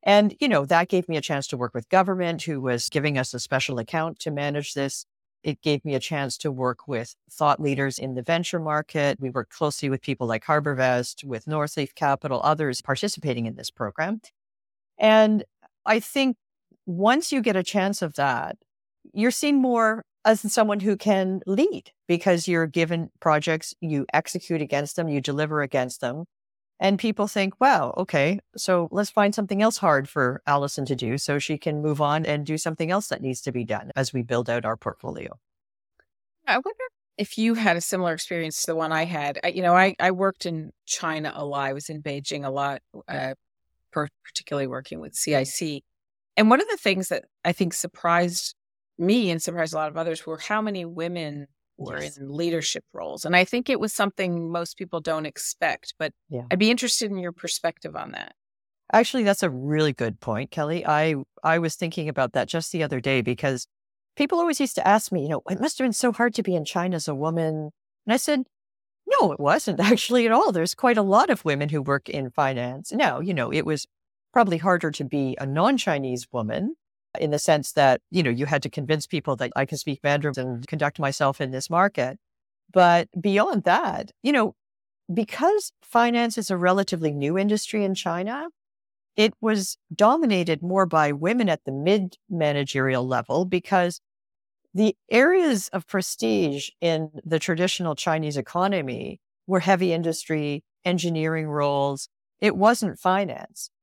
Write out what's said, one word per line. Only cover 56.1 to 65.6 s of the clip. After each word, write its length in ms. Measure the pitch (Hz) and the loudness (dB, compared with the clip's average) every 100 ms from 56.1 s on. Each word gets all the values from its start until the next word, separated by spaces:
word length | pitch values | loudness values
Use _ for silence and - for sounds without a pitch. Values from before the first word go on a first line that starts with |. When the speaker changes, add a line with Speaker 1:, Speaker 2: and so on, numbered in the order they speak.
| - _ | -8 _
Speaker 1:
Yeah. 140 | 131 120 | -12 -2
Speaker 2:
I'd 80 | 185 | 4
be 120 | 214 | 4
interested 400 | 240 247 - 214 | 4 0 -2 -4
in 80 | 196 | -6
your 140 | 180 | -8
perspective 600 | 175 170 - 170 - 160 | -8 -8 -4 -4 -6 -12
on 180 | 151 - | -12 -12
that. 220 | - 50 _ _ _ _ _ _ | -12 -14 _ _ _ _ _ _
Speaker 1:
Actually, 340 | 220 233 262 | 4 4 2
that's 180 | 208 196 | 0 0
a 80 | 185 | -2
really 420 | 127 139 151 156 | -4 -2 2 2
good 260 | 127 113 98 | 0 -4 -4
point, 300 | - 110 135 | -6 -4 -4
Kelly. 360 | - 147 165 - | -4 -2 -2 0
I, 300 | 151 160 147 135 _ | 2 2 0 -6 _
I 140 | 160 165 | 0 2
was 160 | 165 | 0
thinking 340 | - 170 165 156 | -4 -6 -4 -4
about 240 | 139 127 | -2 0
that 160 | 131 107 | 0 -2
just 240 | 165 160 | -4 -4
the 100 | 175 | -4
other 160 | 151 131 | -2 -2
day, 220 | 123 131 | 0 0
because 460 | 117 123 143 127 - _ _ _ _ | 0 -2 -2 -2 -8 _ _ _ _
people 240 | - 285 339 | -2 0 2
always 220 | 339 294 | 0 0
used 160 | 277 - | 0 0
to 120 | - | 4
ask 240 | 208 - | 4 4
me, 120 | 180 | -4
you 40 | 143 | -2
know, 140 | 151 - | -4 -4
"It 100 | 185 | -4